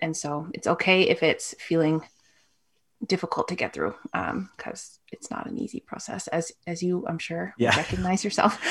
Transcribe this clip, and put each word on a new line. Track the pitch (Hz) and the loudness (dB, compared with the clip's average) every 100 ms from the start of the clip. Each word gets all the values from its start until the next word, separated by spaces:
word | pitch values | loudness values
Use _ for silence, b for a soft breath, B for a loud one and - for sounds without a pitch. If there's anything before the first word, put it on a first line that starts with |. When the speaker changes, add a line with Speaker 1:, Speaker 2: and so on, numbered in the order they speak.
Speaker 1:
And | 165 | -2
so | 156 151 147 165 | -2 -4 -4 -4
it's | - - | -4 0
okay | 170 190 185 | 2 4 6
if | - 165 | 6 6
it's | 160 - - - | 4 2 -4 -10
feeling | - 165 156 156 b b b b b b _ _ _ _ 226 | 0 4 4 2 b b b b b b _ _ _ _ -2
difficult | 185 170 - - | -2 0 -2 -2
to | |
get | 180 101 | -2 -4
through, | - 80 - - | -2 -2 -4 -6
um, | - 87 - 190 - | -4 -2 -4 -6 -10
'cause | - - - - _ | -10 -10 -14 -20 _
it's | - - | -16 -10
not | - - | -8 -6
an | - | -6
easy | - - | -6 -8
process, | - - - 202 - | -10 -12 -8 -8 -4
as, | 233 - - - | -4 -4 -10 -10
as | 170 | -2
you, | 180 180 - | 0 0 -2
I'm | 165 | -6
sure, | - 165 185 - | -6 -6 -6 0
Speaker 2:
Yeah. | 117 - | 4 4
Speaker 1:
recognize | - 185 185 190 | 0 -2 0 0
yourself. | 202 - 214 - B | 2 4 4 4 B